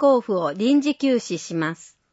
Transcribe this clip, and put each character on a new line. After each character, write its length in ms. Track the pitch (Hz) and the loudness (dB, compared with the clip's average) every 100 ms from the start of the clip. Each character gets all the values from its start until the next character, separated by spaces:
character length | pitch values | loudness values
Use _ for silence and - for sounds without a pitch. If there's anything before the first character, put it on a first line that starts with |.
交 220 | 285 254 | 2 2
付 100 | 226 | 0
を 220 | 185 156 | -2 -2
臨 260 | 175 233 285 | -2 2 2
時 140 | 285 285 | 2 0
休 200 | 269 240 | 0 0
止 200 | - 170 | -2 -8
し 180 | - | -6
ま 200 | 165 156 | -6 -4
す。 240 | 165 - _ _ | -6 -16 _ _